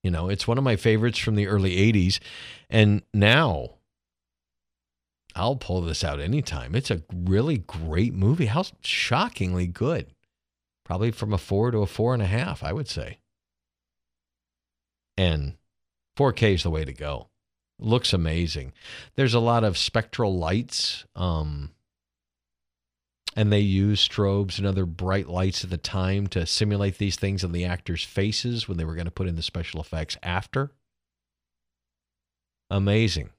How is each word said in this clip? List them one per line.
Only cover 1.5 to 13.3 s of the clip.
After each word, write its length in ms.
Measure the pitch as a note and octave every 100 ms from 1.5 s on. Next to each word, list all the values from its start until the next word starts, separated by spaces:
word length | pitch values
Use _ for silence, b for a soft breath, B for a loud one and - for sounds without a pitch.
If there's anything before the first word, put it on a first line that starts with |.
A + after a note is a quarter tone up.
| G2+ F#2+ F2+
eighties, 420 | G#2+ G#2 F2+ - B B B B B
and 340 | A2+ G#2+ G#2 -
now 580 | G#2 G#2 C3+ D3+ D2+ A#1+ - _ _ _ _ _ _ _ _ _ _ _ _ _ _ _ -
I'll 220 | G#2+ C3+
pull 240 | - F#2
this 220 | E2 D#2
out 160 | D#2 C#2+
anytime. 540 | E2 C#3+ - C#2 B1
It's 160 | G2+ -
a 140 | F2+ -
really 460 | F2+ F2+ F#2+ C#3+ C3+
great 540 | E2+ D#2+ E2 F2+ A#2
movie. 340 | F#2 G2 E3 A#2
How 160 | C3+ - _
shockingly 840 | - - - B2 A3+ - F#2 F2+ F2+
good. 400 | F2 B2 E3 B1+ _ _ _ _ _ _ _ -
Probably 260 | F2+ A2+
from 220 | A2 G#2
a 40 | G2
four 320 | - G2 A#2+
to 100 | A2
a 60 | G2
four 280 | - A#2
and 100 | B2+
a 40 | F#2
half, 360 | A2 F3+ -
I 100 | D2
would 140 | G#2 C#3
say. 320 | - - - _